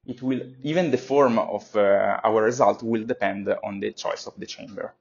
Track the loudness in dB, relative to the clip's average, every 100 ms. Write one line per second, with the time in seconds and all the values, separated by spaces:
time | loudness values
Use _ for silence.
0 | -14 -8 -4 -4 -6 -10 -2 0 2 0
1 | 2 4 4 4 -2 -6 -2 2 4 4
2 | 2 2 2 4 2 4 2 2 -2 -2
3 | -2 -2 -2 -2 -2 -4 -4 -6 -8 -6
4 | -6 -6 -10 -14 -16 -14 -14 -12 -12 _